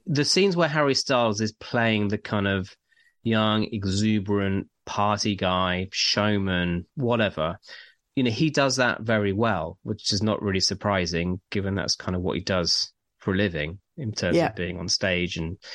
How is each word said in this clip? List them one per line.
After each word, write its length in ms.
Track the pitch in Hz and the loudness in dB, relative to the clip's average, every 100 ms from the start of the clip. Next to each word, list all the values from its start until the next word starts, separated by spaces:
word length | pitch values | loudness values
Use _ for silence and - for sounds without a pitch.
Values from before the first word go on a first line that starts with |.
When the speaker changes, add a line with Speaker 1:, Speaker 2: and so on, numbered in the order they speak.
| - | -4
Speaker 1:
the 180 | 143 | 0
scenes 320 | 143 185 196 175 | 2 4 2 4
where 120 | 165 | 2
Harry 260 | 156 143 | 2 2
Styles 480 | 131 - 131 117 104 | 2 2 2 2 0
is 100 | 110 | -2
playing 580 | - - 120 113 107 104 | -6 -4 0 2 2 0
the 100 | 104 | -2
kind 280 | - 107 98 | -2 0 2
of 280 | 98 95 - _ _ _ _ | 0 -2 -10 _ _ _ _
young, 400 | 113 110 107 107 | 0 2 2 2
exuberant 1040 | 104 110 98 95 107 107 98 101 98 98 - _ - | 0 -2 -2 0 2 2 2 0 2 0 -4 _ -10
party 500 | - 104 104 110 98 | -2 0 0 -2 0
guy, 520 | 92 92 92 90 95 | 0 2 0 0 -4
showman, 920 | - - - 107 104 95 90 87 87 87 | -2 0 2 2 2 2 0 0 -2 -4
whatever, 640 | - 123 117 104 85 78 95 - - - _ _ - | -4 0 2 0 0 -4 -4 -12 -20 -20 _ _ -2
you 60 | |
know, 80 | 123 | 0
he 220 | 113 156 | 2 0
does 240 | 143 139 127 | 2 0 2
that 260 | 123 - | 0 0
very 320 | 110 110 101 | 0 2 2
well, 460 | 98 113 95 80 82 | 2 0 0 -4 -8
which 320 | 113 110 - | -8 -6 -2
is 80 | 104 | 0
not 220 | 107 107 | 0 0
really 160 | 104 95 | 0 0
surprising 840 | - 92 107 98 87 85 87 95 - | 0 0 0 2 0 0 -2 -2 -4
given 240 | 101 98 | -4 -2
that's 220 | 98 65 - | -2 -2 -4
kind 200 | - 90 | -2 -2
of 60 | |
what 140 | 90 - | -2 -2
he 80 | |
does 500 | 95 95 85 - - _ _ _ - | 0 0 0 -2 -4 _ _ _ -2
for 60 | |
a 40 | 95 | 2
living 420 | 104 82 73 95 _ - | 2 0 -6 -8 _ -10
in 160 | 123 | -8
terms 240 | 110 92 165 | -4 0 2
Speaker 2:
Yeah. 100 | 160 | 2
Speaker 1:
of 40 | - | -2
being 240 | 90 87 | -6 -6
on 80 | 87 | -4
stage 480 | - 98 90 90 87 | -2 0 0 -2 -4
and 220 | 82 85 - | -6 -6 -12